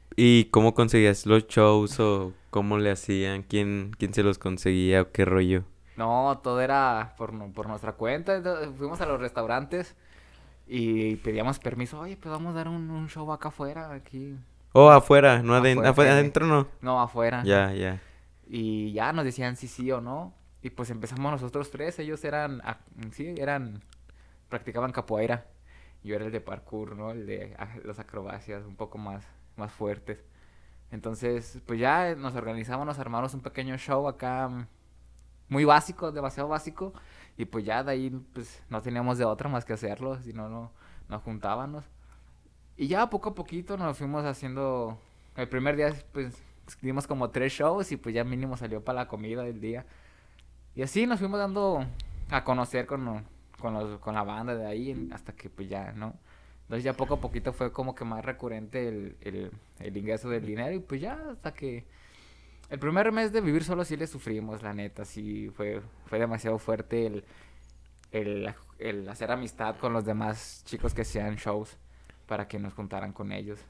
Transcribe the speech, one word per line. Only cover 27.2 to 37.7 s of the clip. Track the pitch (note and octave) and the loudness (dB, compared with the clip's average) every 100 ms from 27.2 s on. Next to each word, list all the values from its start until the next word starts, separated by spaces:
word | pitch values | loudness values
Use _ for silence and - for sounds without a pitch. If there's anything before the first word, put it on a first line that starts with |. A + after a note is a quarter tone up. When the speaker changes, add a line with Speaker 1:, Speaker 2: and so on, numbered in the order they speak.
| G2+ | -10
Speaker 2:
de | G2 G2+ G#2 | -10 -10 -12
ac-, | A2 A2+ | -14 -12
las | - G#2+ | -14 -14
acrobacias | - G#2 F#2+ G#2 - G#2 G#2 | -12 -12 -10 -12 -12 -14 -14
un | G2 | -12
poco | G#2+ G#2+ | -12 -10
más, | G#2 G2 - - - - | -12 -12 -14 -20 -20 -12
más | G#2 | -12
fuertes. | - G#2 G#2 - G#2 - - - - - - - | -6 -6 -6 -10 -14 -14 -20 -20 -20 -20 -20 -16
Entonces, | A2 A2+ A2 A#2+ A#2+ A2 - - | -12 -10 -6 -4 -4 -6 -16 -6
pues | A#2 | 0
ya | B2+ D#3+ F3+ D3+ | 2 2 0 -4
nos | C3+ B2 | -8 -6
organizamos, | A2 A2+ A2+ C3 D3 | -6 -8 -6 -6 -6
nos | C#3 | -8
armamos | A#2+ A#2 C3 | -6 -4 -4
un | C3+ | -6
pequeño | C3+ - C3 C3 | -10 -8 -8 -8
show | - C#3 C#3+ | -2 0 0
acá, | - B2+ B2+ C3 | -4 -4 -4 -4
mm, | B2 A#2 - _ - - - - - - | -6 -12 -16 _ -20 -20 -20 -20 -20 -4
muy | C#3 | 4
básico, | D3 D3 - - E3+ | 8 8 6 -8 -8
demasiado | D3 C3+ C#3 D3 | -4 -6 -4 -4
básico. | D3+ D#3 D#3 F#3+ - - - - - | -4 -6 -10 -12 -12 -20 -20 -20 -10
Y | G#2+ | -8
pues | A2+ | -6
ya | G#2 | -2